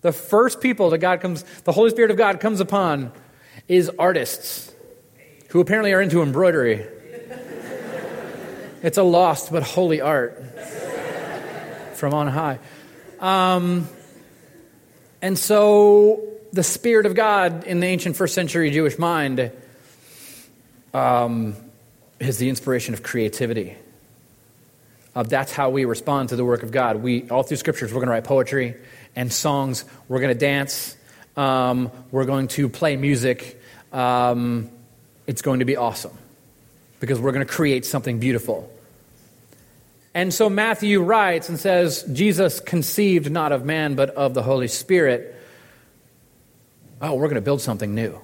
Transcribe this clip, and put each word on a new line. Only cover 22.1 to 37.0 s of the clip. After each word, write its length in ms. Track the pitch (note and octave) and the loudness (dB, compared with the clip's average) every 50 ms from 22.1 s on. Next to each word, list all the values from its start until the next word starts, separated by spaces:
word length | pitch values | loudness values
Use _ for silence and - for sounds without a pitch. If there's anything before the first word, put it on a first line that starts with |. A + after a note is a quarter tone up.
| _ _ | _ _
is 180 | B2 C3+ A#2+ | -6 -4 -4
the 120 | G2+ A#2+ C3 | -2 -2 -2
inspiration 440 | C3 - - C#3 B2+ B2 - - A2+ | -2 -4 -2 -2 -2 -2 -2 -4 -8
of 100 | G2 - | -8 -8
creativity. 720 | - - B2 A2+ G#2 - - B2+ A2+ A2+ A2+ F#2+ F2 G2 - - - - _ _ _ - _ _ _ _ _ _ _ _ _ _ _ _ _ _ _ _ _ _ _ _ | -6 -4 -2 -2 -2 -2 -4 -4 -4 -2 -4 -6 -8 -12 -18 -20 -20 -20 _ _ _ -20 _ _ _ _ _ _ _ _ _ _ _ _ _ _ _ _ _ _ _ _
Uh, 80 | B2 A#2+ | -4 -2
that's 280 | A2 - C3+ C3+ - | 0 0 0 -2 -2
how 180 | - - C#3 C3 | -4 0 0 0
we 160 | C3 C#3 C3 | 2 0 0
respond 440 | B2 A2+ - - D3+ C#3+ C#3 C3 A#2+ | 0 -2 -4 -2 -2 -2 -2 -2 -2
to 60 | B2+ | -2
the 100 | A#2+ B2 | -2 0
work 180 | B2 A#2+ A#2 - | 0 0 0 -2
of 80 | A2+ | -4
God. 320 | A2+ C3+ B2+ A#2 A2 G#2+ A#2 | -2 0 0 2 0 -2 -2
We, 260 | B2+ A#2+ A#2+ A#2+ - | -2 -2 -2 -2 -2
all 140 | A#2+ C3 C3 | 0 0 0
through 140 | - D3+ | 0 -4
scriptures, 360 | A#2+ - D#3+ D3+ - B2+ G#2 G#2+ | -4 -2 -4 -4 -4 -6 -6 -4
we're 60 | B2+ | -4
gonna 120 | B2+ B2+ | -2 0
write 120 | A#2 A2+ A2+ | -2 -2 0
poetry 520 | - C#3 C3+ B2+ - C#3 C#3 B2+ A#2+ A#2 - - - - - - - _ | 0 2 2 2 0 -2 -2 -2 -4 -8 -12 -18 -20 -20 -20 -20 -14 _
and 160 | B2+ B2 B2 | -6 -6 -4
songs. 540 | - - - D#3 C#3+ C#3 C3+ C3+ B2 - - - - - - | -4 -2 -2 0 0 0 -2 -4 -4 -8 -10 -14 -20 -20 -10
We're 140 | - B2+ C3 | -4 -4 -2
gonna 120 | B2+ C#3 B2 | 0 0 0
dance. 640 | A#2 C#3+ C#3+ C#3 C#3+ C#3 C#3 - - - - - - _ - - - - _ _ | 0 0 0 0 0 -2 -4 -6 -8 -10 -12 -14 -20 _ -20 -20 -20 -20 _ _
Um, 540 | D3 C#3 C3+ C3 C3 B2+ B2 B2 B2+ B2 A#2 - - - - | -2 0 0 2 2 2 0 0 0 -2 -4 -8 -14 -16 -6
we're 140 | C3 C3 C3 | -2 -2 -2
going 220 | B2+ C#3 C3+ C3+ B2+ | 0 0 -2 -2 -4
to 200 | - - C#3+ B2 | -2 -2 -2 -2
play 260 | - - E3+ D#3 C#3+ | -2 -2 -2 -2 0
music. 640 | C3+ C3+ C#3+ C#3+ B2 A#2+ C3 B2 A#2+ - - - - - - - - - _ | 0 0 0 0 2 0 0 -2 -2 -6 -18 -20 -20 -20 -20 -20 -20 -20 _
Um, 800 | - B2+ B2 B2 B2 B2 B2 B2 B2 A#2+ A#2+ A#2+ A#2+ A#2 A2 A2+ - - - _ _ _ _ _ _ _ _ | -6 -2 0 2 2 2 2 2 0 0 -2 -2 -2 -4 -6 -8 -12 -20 -20 _ _ _ _ _ _ _ _
it's 140 | - B2+ - | -8 -8 -4
going 180 | - D3 C3 B2+ | -2 -2 0 0
to 60 | B2+ | 0
be 120 | A#2+ C#3 | 0 0
awesome 400 | B2 A#2+ A#2 G#2 - - - - - - - _ _ _ _ _ _ _ _ _ _ _ _ _ | 0 -2 -4 -4 -6 -12 -14 -16 -18 -20 -20 _ _ _ _ _ _ _ _ _ _ _ _ _
because 200 | _ | _